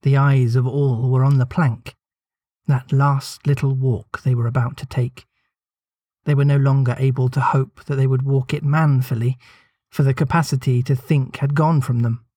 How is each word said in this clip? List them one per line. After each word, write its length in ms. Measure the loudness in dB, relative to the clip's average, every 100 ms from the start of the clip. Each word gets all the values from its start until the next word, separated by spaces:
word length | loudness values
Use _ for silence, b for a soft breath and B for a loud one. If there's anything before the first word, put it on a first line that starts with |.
The 140 | 2 2
eyes 380 | 4 4 2 0
of 100 | 0
all 440 | 0 -2 0 0
were 140 | 2
on 140 | 2 2
the 80 | 0
plank, 500 | 0 -2 -2 -10 -20 _ _ _ _ _ _ -2
that 260 | -2 0
last 540 | 0 2 0 -4 -8 -4
little 280 | -2 -2
walk 480 | -2 -2 -2 -6 -6
they 120 | -2
were 120 | 0 0
about 300 | -2 -4 -6
to 100 | -10
take. 400 | -4 -6 -6 -20 _ _ _ _ _ _ _ _ _
They 100 | -2 0
were 80 |
no 120 | 2 2
longer 380 | 2 2 0 0
able 300 | -2 0 -2
to 100 | 0
hope 440 | 0 0 -2 _ -8
that 100 | -2
they 100 | 0
would 160 | 0
walk 320 | 0 -2 -2
it 80 | -4
manfully, 760 | -2 2 2 2 0 -2 -2 -4 b b b b _
for 120 | -2
the 100 | 0
capacity 680 | 0 0 0 0 -2 0 0
to 100 | 0
think 440 | -4 0 -2 -2 -4
had 160 | -2
gone 260 | 0 2 2
from 200 | 0 0
them. 240 | 0 -2 _